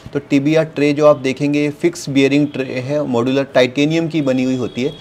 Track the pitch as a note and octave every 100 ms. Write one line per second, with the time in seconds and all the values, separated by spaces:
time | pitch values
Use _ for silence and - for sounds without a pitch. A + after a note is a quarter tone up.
0 | - D3 C#3+ C#3+ C#3+ D#3 D#3+ - D3 C#3+
1 | D3+ C#3+ C3 C3 D3 D3 D3 C#3+ E3+ -
2 | - C3+ C#3 C#3+ D3 C#3 C3 B2 B2+ D3
3 | C#3+ A#2+ B2+ C3+ C3+ C3+ B2+ B2 D3 E3
4 | E3 D#3+ C3+ B2+ B2+ C3 G#2+ A#2+ C3+ D#3